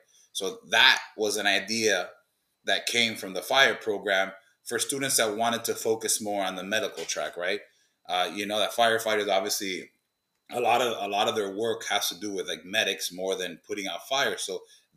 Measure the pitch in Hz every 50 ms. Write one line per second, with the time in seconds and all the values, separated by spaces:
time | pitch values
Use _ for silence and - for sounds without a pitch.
0 | - _ _ _ _ _ - - 98 95 90 - - 85 107 113 127 127 107 -
1 | - - - 98 107 104 101 107 98 101 98 101 95 98 113 113 110 107 98 90
2 | - - - - _ _ _ _ _ _ _ _ - 107 95 90 - - - 120
3 | 117 113 107 - 104 95 92 90 - - 131 135 135 117 104 - - - - -
4 | - 104 95 95 95 92 - - _ _ _ _ - - 123 110 - - 139 135
5 | 139 131 - - 117 107 104 107 113 117 117 113 113 113 104 - - 113 110 113
6 | 113 104 - - 110 104 104 101 95 95 95 92 92 95 107 110 101 - - 82
7 | 80 - - 85 76 76 - 85 87 92 101 101 - - _ _ _ _ _ _
8 | _ - 90 90 90 87 82 101 101 101 107 107 95 90 - 117 117 113 113 110
9 | - 110 107 104 101 101 95 98 101 104 - - 104 95 92 80 - - _ _
10 | _ _ _ _ _ _ _ _ _ - - 123 117 113 117 120 127 120 107 95
11 | 101 101 101 101 110 117 107 110 101 98 95 101 113 117 110 - - - 104 101
12 | - - 95 85 104 104 98 92 85 85 85 80 82 90 104 110 104 95 98 -
13 | - - 90 90 92 95 95 92 92 87 82 - _ - 104 101 95 92 85 85
14 | - - 135 139 135 110 92 - - - 92 87 - - - _ _ _ _